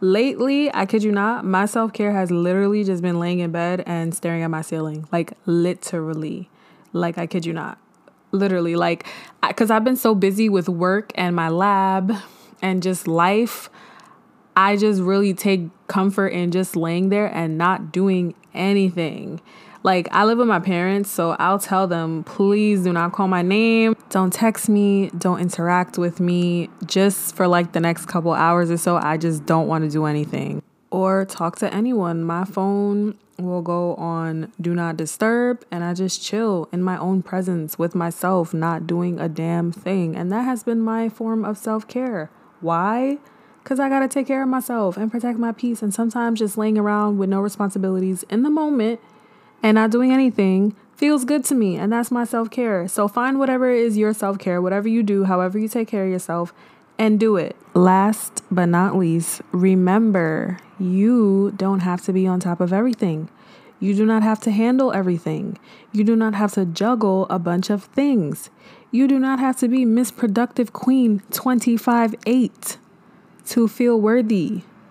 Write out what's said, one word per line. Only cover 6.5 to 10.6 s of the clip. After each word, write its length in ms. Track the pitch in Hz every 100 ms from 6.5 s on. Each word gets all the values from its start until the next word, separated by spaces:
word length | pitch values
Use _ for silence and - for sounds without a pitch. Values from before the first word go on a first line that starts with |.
| _ _ _ _
Like, 260 | 170 170 170
I 80 | 170
kid 180 | 190 165
you 80 |
not. 240 | 165 139 - _ _ _ _ _
Literally. 440 | 196 196 180 170 170
Like, 300 | 170 170 - - - -
I, 100 | 160
'cause 160 | - 220
I've 140 | 220
been 140 | 226 254
so 180 | 226 208
busy 340 | 196 196 220
with 180 | 196